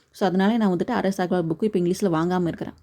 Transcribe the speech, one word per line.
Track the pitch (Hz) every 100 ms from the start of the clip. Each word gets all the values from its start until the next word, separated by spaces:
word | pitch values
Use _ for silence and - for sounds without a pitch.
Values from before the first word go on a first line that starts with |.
| _
So, | - 190
அதனால | 185 190 233
நான் | 208 175
வந்துட்டு | 185
ஆர் | 220 190
எஸ் | 196
அகர்வால் | 180 180 165
புக்கு | 160
இப்போ | 220 202
இங்கிலீஷ்ல | 175 185 202
வாங்காம | 160 170 180 170
இருக்கிறேன். | - - -